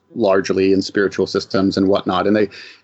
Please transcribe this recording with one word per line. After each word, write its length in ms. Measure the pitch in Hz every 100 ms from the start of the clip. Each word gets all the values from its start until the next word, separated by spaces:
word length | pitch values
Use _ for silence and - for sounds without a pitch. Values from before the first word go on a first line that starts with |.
| _ -
largely 580 | 104 98 90 95 95
and 100 | 95
spiritual 440 | 95 104 95 - 95
systems 500 | 98 - 101 95 95
and 100 | 95
whatnot, 380 | 98 - 90 95
and 100 | 104
they, 140 | 101 - - -